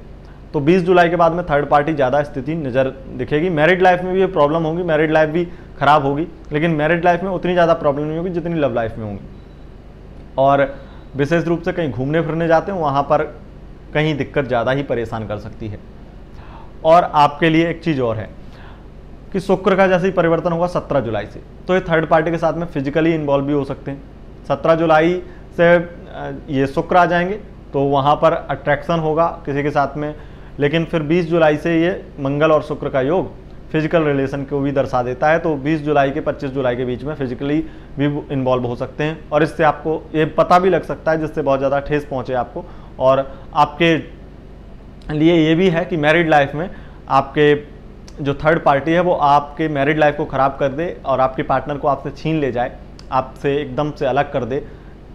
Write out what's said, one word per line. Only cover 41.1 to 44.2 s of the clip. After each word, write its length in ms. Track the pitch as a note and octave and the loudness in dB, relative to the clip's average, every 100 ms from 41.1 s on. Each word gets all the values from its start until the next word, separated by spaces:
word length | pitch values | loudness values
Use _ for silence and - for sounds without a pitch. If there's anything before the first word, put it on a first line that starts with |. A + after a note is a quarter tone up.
है 60 | D#3+ | -2
जिससे 240 | D#3 D#3 | -2 -2
बहुत 160 | C#3 C3+ | 0 0
ज़्यादा 220 | C#3 C#3+ | 2 0
ठेस 240 | C#3 D3 | -2 -4
पहुँचे 300 | C#3+ C3+ B2 | -2 -6 -4
आपको। 300 | B2+ A#2+ E3+ F3 - - - | -4 -4 -8 -14 -16 -18 0
और 360 | C3 C3+ C3+ - - | 4 4 2 -8 -6
आपके 420 | D#3+ D3 - E3+ D#3+ - - | 0 0 4 2 2 0 -14